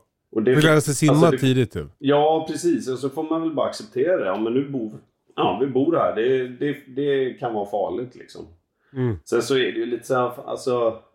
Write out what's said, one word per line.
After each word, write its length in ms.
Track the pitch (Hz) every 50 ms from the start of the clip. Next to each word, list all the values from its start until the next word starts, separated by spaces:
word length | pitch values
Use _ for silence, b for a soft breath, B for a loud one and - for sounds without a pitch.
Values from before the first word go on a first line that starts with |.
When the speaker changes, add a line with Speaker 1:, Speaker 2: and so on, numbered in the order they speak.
| - _ _ _ _ _
Speaker 1:
Och 100 | - 113 107
det 120 | 120 131
Speaker 2:
Du 60 | 147
lärde 200 | 151 160 156 156
sig 120 | 147 - 139
simma 160 | - - 151 143
Speaker 1:
alltså, 180 | 151 165 170
det 60 | 143 127
Speaker 2:
tidigt, 340 | 139 131 131 131 123 -
typ. 160 | - 87 76 73 - _
Speaker 1:
Ja, 480 | 147 135 143 143 151 151 160 160 156 -
precis. 400 | 156 147 165 175 160 117 98 127
Och 100 | 131 123
så 100 | 135 135
får 140 | - 160 160
man 180 | 156 160 165
väl 100 | 165 160 156
bara 140 | 135 110 107
acceptera 500 | - - 113 107 - 127 131 170 185 165
det. 80 | 110
Ja, 120 | 95 92 104
men 140 | 110 113 117
nu 160 | 131 143 143
bor, 220 | 139 131 113 107 113 - - _ _ _ _ _ _
ja, 220 | - 151 180 180 202
vi 60 | 131 143
bor 280 | 123 127 139 160 165
här. 200 | 143 107 90 87
Det, 320 | 107 113 127 131 131 127 127
det, 300 | 127 123 139 147 139 143 - 135 127
det 380 | 131 143 143 139 135 135 127 110
kan 200 | - 131 123 113
vara 120 | 107 101 98
farligt, 460 | - 104 95 82 90 92 127 123 -
liksom. 320 | - - - - 87 85 82 - _ _ _ _ _ _ _ -
Speaker 2:
Mm. 240 | 135 127 123 107 87 -
Speaker 1:
Sen 160 | - 117 120
så 120 | 113 - 135
är 40 | 131 123 98
det 80 | - 113
ju 60 | 117
lite 220 | 123 120 113 - -
så 80 | 135
här, 160 | 123 123 120 - - -
alltså, 560 | - 117 120 - 135 123 120 117 113 110 113 - _